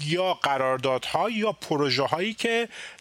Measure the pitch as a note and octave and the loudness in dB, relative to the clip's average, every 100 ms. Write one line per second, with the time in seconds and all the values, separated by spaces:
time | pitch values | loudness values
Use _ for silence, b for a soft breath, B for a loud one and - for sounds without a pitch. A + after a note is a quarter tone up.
0 | D3 E3+ F#3 E3+ C#3+ C#3 C3 C3 C3+ B2+ | -2 2 2 2 0 2 2 0 0 -2
1 | - D#3 G3+ A3 G#3+ F#3 - D3+ C#3+ B2 | 0 0 0 0 -2 -2 -2 0 2 2
2 | C3+ D#3 G3+ A3 A#3 A#3 A#3 B B B | 2 0 -2 -2 0 0 -2 B B B